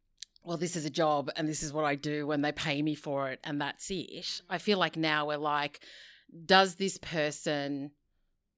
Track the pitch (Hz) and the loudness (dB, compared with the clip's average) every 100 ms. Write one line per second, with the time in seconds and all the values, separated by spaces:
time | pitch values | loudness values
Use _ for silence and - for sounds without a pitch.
0 | _ _ - _ - 165 170 175 151 - | _ _ -18 _ -6 -4 -4 -4 -4 2
1 | 156 147 135 156 156 151 156 147 151 143 | 2 2 0 -2 -2 -2 -2 0 0 0
2 | 147 151 143 147 147 151 156 143 156 147 | -2 -2 0 0 0 -2 -2 0 0 -2
3 | 156 139 135 127 - 147 143 - - 185 | -2 -2 -2 -4 -6 -4 -4 -4 -6 -6
4 | 127 139 - - - 180 214 196 165 160 | -6 -8 -8 -8 -6 -2 2 4 2 2
5 | 156 151 151 151 151 147 147 - - - | 2 2 2 0 0 0 0 -6 -20 -20
6 | - - _ 170 160 190 196 - 190 - | -20 -20 _ -8 6 8 8 4 -2 -2
7 | - 170 151 147 - 147 143 143 147 - | -4 0 0 0 -2 -2 -2 -4 -8 -12
8 | _ _ _ _ _ | _ _ _ _ _